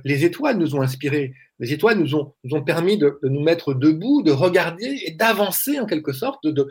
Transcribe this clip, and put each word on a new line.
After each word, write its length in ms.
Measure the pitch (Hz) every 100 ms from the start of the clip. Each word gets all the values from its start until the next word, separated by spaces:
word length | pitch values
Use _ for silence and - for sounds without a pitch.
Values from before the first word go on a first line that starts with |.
les 200 | 131 143
étoiles 340 | 170 - 294 220
nous 180 | 151 143
ont 60 |
inspirés. 520 | 131 131 143 147 131 - _ -
Les 160 | 117
étoiles 240 | 151 220 214
nous 160 | 143
ont, 220 | 151 143 -
nous 120 | 131 147
ont 80 |
permis 340 | 135 165 175 208
de, 200 | 143 143
de 60 | 135
nous 120 | 139
mettre 320 | 151 170 -
debout, 480 | 131 151 156 220 294
de 100 | 165
regarder 720 | 135 180 180 165 170 247 277 170
et 60 |
d'avancer 680 | 160 226 202 202 180 - 285
en 80 | 220
quelque 260 | 311 214
sorte, 300 | 131 254 269
de, 80 | -
de, 160 | 139 139